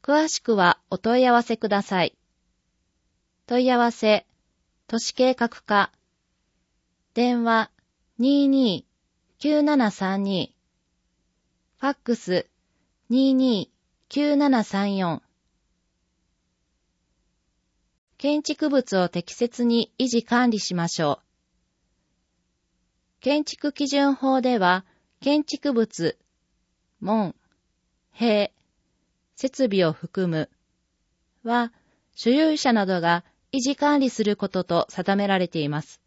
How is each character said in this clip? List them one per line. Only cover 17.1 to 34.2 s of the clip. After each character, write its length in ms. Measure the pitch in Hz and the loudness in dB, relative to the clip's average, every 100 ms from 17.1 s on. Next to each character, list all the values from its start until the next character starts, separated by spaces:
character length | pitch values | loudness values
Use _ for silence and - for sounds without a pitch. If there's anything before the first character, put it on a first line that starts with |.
| _ _ _ _ _ _ _ _ _ _ _ | _ _ _ _ _ _ _ _ _ _ _
建 240 | 269 294 | -4 -4
築 280 | - 294 302 | -4 -4 0
物 280 | 269 247 190 | 0 0 -2
を 100 | 180 | -2
適 260 | 180 - | -4 -10
切 300 | - 240 - | -6 -6 -2
に 280 | 240 233 - _ | 0 0 -2 _
維 100 | 254 | -2
持 140 | 233 | -2
管 280 | 226 240 247 | 0 0 0
理 100 | 214 | 0
し 140 | - | -4
ま 120 | 180 170 | -4 -4
し 160 | - | -2
ょ 180 | 156 - | -2 -2
う。 60 | _ _ _ _ _ _ _ _ _ _ _ _ _ _ _ _ _ _ _ _ | _ _ _ _ _ _ _ _ _ _ _ _ _ _ _ _ _ _ _ _
建 240 | 254 294 | -2 -2
築 280 | 294 - 294 | -2 -6 -8
基 160 | - 277 | -4 -4
準 260 | 277 277 | 0 0
法 260 | 269 269 262 | 0 0 0
で 180 | 254 240 | 0 2
は、 260 | 180 185 - _ _ _ | 2 0 -4 _ _ _
建 220 | 277 294 | -2 0
築 300 | 294 285 294 | -2 -6 -2
物、 440 | 233 220 - 165 - _ _ _ _ _ _ _ _ | 0 -2 -2 -4 -4 _ _ _ _ _ _ _ _
門、 340 | 185 220 190 - _ _ _ _ _ _ _ | -4 -2 -2 -6 _ _ _ _ _ _ _
塀、 400 | - 233 208 208 _ _ _ _ _ _ _ _ | -4 0 2 0 _ _ _ _ _ _ _ _
設 300 | - 262 - | -8 -8 -2
備 200 | 254 190 | 0 2
を 80 | 170 | 0
含 360 | 156 170 - 185 | 0 -8 -4 -2
む 200 | 160 151 _ _ _ _ _ _ _ _ _ | -2 -6 _ _ _ _ _ _ _ _ _
は、 300 | 226 240 240 _ _ _ _ | -4 -2 -2 _ _ _ _
所 160 | - 226 | -4 0
有 260 | 262 311 302 | 2 2 2
者 160 | 269 | 0
な 140 | 226 190 | 0 0
ど 140 | 185 | 0
が 240 | 170 170 - _ _ | 2 0 -2 _ _
維 80 | 180 | -4
持 160 | 247 285 | -4 0
管 240 | 294 294 | 2 2
理 80 | 262 | 0
す 160 | - | 0